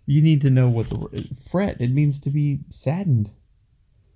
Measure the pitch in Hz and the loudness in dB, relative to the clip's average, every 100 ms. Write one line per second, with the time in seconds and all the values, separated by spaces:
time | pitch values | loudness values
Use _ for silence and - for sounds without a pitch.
0 | - 147 156 151 139 131 123 117 110 110 | 0 4 4 4 4 4 4 2 -2 -6
1 | - - - 131 - 180 202 - 120 135 | -8 -10 -10 -12 -6 -4 -2 -2 -2 0
2 | 147 139 139 147 147 139 - - - 170 | 0 -2 -4 -2 -2 -4 -8 -10 -6 -4
3 | 196 120 104 - _ _ _ _ _ _ | 0 0 0 -8 _ _ _ _ _ _
4 | _ | _